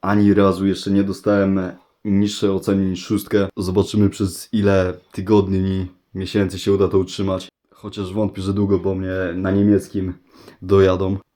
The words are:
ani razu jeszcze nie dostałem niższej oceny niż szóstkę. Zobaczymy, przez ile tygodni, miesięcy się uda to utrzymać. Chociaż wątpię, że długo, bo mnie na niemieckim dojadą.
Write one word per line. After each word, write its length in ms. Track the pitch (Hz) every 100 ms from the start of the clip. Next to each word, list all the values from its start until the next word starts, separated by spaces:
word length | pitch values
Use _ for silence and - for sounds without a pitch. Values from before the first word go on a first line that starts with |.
ani 340 | 98 104 101
razu 320 | 101 98 92 98
jeszcze 240 | 92 101
nie 140 | 98
dostałem 560 | 98 92 104 101 98 95 90 - _ _
niższej 460 | 107 98 101 - 104
oceny 400 | 95 104 98 95
niż 140 | 90
szóstkę. 440 | - 104 - 104 95 -
Zobaczymy, 540 | 92 98 95 107 98
przez 380 | - 98 - -
ile 420 | 110 101 98 92 90 _
tygodni, 760 | - 95 104 95 95 95 95 92 - _
miesięcy 440 | 92 92 104 95 92
się 140 | 98
uda 160 | 98 92
to 100 | 101
utrzymać. 500 | 90 - 98 92 - _ _
Chociaż 420 | _ 104 104 92
wątpię, 300 | 104 104 -
że 120 | 95
długo, 240 | 98 101 95
bo 160 | 95
mnie 200 | 95 95 92 90
na 160 | 90 95
niemieckim 640 | 101 101 98 - 101 92 - _ _ - -
dojadą. 540 | 90 98 95 92 95 98 -